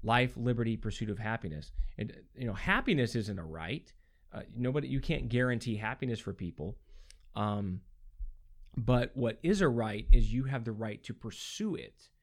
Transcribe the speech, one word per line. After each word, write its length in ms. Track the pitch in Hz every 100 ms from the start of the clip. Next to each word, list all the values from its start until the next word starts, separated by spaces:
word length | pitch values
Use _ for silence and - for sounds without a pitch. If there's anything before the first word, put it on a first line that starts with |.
Life, 340 | 110 120 127 123
liberty, 400 | 117 117 113 113
pursuit 320 | 110 101 107
of 100 | 101
happiness. 540 | 110 113 90 76 76 - - -
And, 160 | 107 - - -
you 100 | 120
know, 60 |
happiness 600 | 95 - 208 277 160 120
isn't 240 | 120 104 98
a 60 |
right. 460 | 80 80 80 143 - - _ _ -
Uh, 100 | 110 - 117
nobody, 320 | 123 143 135
you 120 | 135
can't 280 | - 156 127
guarantee 480 | 120 127 120 117 104
happiness 420 | 110 131 131 113
for 140 | -
people. 440 | 92 - - 92 - - - - - -
Um, 460 | - 104 104 101 92 - - - - - - - - - -
but 340 | 113 123 120
what 240 | 135 120 110
is 180 | 165 196
a 80 | 170
right 380 | 117 110 104 -
is 220 | 131 110
you 120 | 117
have 200 | 135 135
the 80 | 113
right 300 | 107 110 107
to 80 | -
pursue 600 | - 117 - - - 214
it. 340 | 175 - _ - _